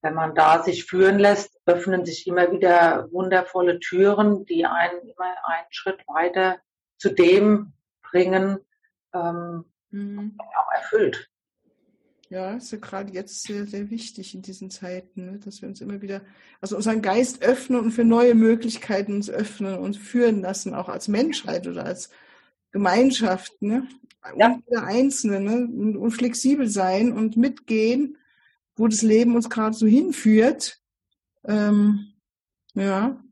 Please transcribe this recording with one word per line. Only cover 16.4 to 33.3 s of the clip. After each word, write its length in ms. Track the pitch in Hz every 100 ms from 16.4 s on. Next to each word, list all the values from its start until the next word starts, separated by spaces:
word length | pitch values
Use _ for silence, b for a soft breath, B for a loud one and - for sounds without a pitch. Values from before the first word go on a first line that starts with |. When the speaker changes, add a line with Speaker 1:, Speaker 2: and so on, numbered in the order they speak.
| b b
Speaker 2:
also 140 | 190 202
unseren 240 | 214 220
Geist 400 | 202 208 254 -
öffnen 360 | 214 254 - 247
und 100 | 226
für 120 | 226
neue 300 | 233 226 240
Möglichkeiten 800 | 226 220 226 233 - - 202 202
uns 160 | 202 208
öffnen 480 | - 208 - 196 185
und 180 | 190 202
führen 440 | - 240 233 208
lassen, 340 | 185 190 202
auch 140 | - 185
als 180 | 185 -
Menschheit 580 | 202 311 - - 175 175
oder 180 | 175
als 260 | - 185 - b b b b b _
Gemeinschaft, 880 | 202 190 202 262 254 220 190 - _
ne? 240 | 202 240 262 - _ _ - -
Speaker 1:
Ja. 100 | 226
Speaker 2:
Und 160 | 247 -
jeder 180 | 233
Einzelne, 560 | 185 226 277 269 220 196
ne? 120 | 196 233 240
Und, 300 | 214 208 202
und 140 | 233
flexibel 560 | 226 247 233 262 294 240
sein 460 | 202 185 190 240
und 240 | 208 220 226
mitgehen, 800 | 269 269 - 220 220 254 294 b b b b b _
wo 140 | - 220
das 140 | 220
Leben 340 | 220 214 240 240
uns 140 | 233
gerade 260 | - 220 220
so 100 | 220
hinführt. 960 | 240 359 - 214 214 240 302 - - _ _ _ _ _ _
Ähm, 720 | - 208 208 208 208 208 208 _ _ _ _ _ _
ja. 480 | - 196 190 233 262 -